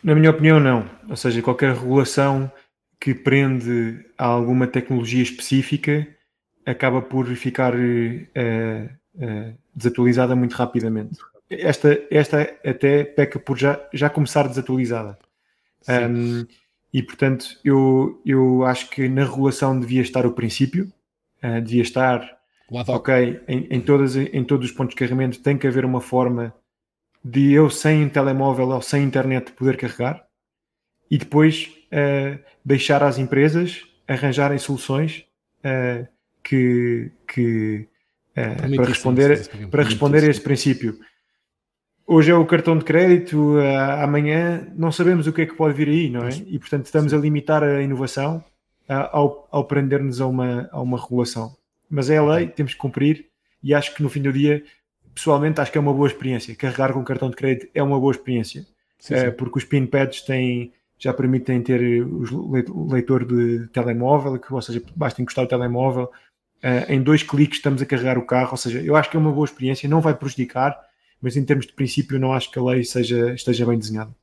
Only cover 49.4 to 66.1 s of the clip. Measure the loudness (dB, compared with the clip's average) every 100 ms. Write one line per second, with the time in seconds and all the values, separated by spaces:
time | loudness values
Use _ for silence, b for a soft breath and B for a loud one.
49.4 | _ -4 -2 -2 0 0 -2 -2 -2 0
50.4 | -2 -4 -6 -8 -4 -6 -2 -2 -2 -4
51.4 | -10 -14 _ _ _ -4 2 4 4 2
52.4 | -2 -4 -6 -4 -8 0 0 0 -6 _
53.4 | _ _ 0 0 0 -4 -4 -2 -2 2
54.4 | 2 0 -4 b _ _ _ -6 2 2
55.4 | 2 0 0 0 0 2 0 0 -6 -6
56.4 | -8 -8 -6 -2 -2 -2 -4 -4 -4 -2
57.4 | -2 -2 -4 -4 0 2 0 0 -4 -4
58.4 | -4 -12 -20 _ _ _ -4 -2 -2 -4
59.4 | -6 -6 -2 -2 0 0 0 -4 -6 -2
60.4 | -2 -4 -8 _ _ _ -6 -2 0 0
61.4 | 0 -2 0 0 2 0 -2 -6 -6 -8
62.4 | -4 -4 -4 -6 -2 -2 0 -2 0 0
63.4 | 0 -2 -4 -4 -4 -2 2 2 0 -8
64.4 | -8 -10 -6 -10 -10 -6 -6 -4 -6 -4
65.4 | -2 -2 -2 0 0 -2 -6